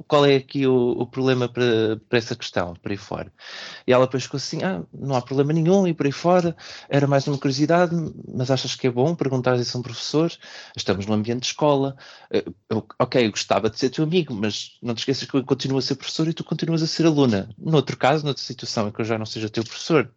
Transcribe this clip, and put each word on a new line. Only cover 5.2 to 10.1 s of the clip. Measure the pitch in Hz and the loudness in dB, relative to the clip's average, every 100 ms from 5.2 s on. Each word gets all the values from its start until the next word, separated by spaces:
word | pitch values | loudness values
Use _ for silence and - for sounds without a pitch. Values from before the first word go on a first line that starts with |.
problema | 120 135 143 | 0 0 2
nenhum", | 165 160 196 185 | 2 4 4 4
e | |
por | 165 143 | 0 -2
aí | |
fora. | 135 170 180 170 160 - - - | 0 2 4 2 -4 -12 -18 -2
Era | 143 139 | 2 4
mais | 139 139 | 2 2
uma | 139 | 0
curiosidade, | 143 131 147 170 175 170 156 - - | 0 0 2 4 2 0 -4 -8 -10
"Mas | - 127 | -4 0
achas | 131 135 | 0 -2
que | - 135 | -2 -2
é | |
bom | 120 139 | 2 2
perguntar | 170 135 131 127 123 | 0 0 0 2 0
isso | 120 123 | 0 -6
a | |
um | |
professor? | 113 117 - | -8 -10 -2